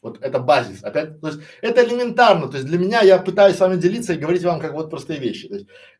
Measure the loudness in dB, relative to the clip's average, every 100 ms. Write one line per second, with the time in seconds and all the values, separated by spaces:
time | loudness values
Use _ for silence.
0 | -14 -10 -6 -4 2 0 0 -12 -8 -6
1 | -6 -8 -10 -10 -18 -10 -2 2 2 0
2 | -4 2 4 4 -2 -8 -4 -2 0 4
3 | 6 6 2 4 4 6 0 2 0 -2
4 | -4 -4 -2 -2 0 -4 -6 -8 -8 -10
5 | -10 -6 -6 -8 -12 -14 -14 -20 _ _